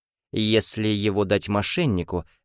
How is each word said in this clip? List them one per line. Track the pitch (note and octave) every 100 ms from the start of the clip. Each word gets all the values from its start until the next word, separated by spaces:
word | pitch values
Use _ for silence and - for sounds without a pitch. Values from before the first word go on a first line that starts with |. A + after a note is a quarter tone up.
| _ _ _
Если | A2 G#2+ A2 - - G#2+
его | G#2+ G#2 G2 G2
дать | G2+ -
мошеннику, | G#2 G#2 - E3 F#2 E2+ F2+ - _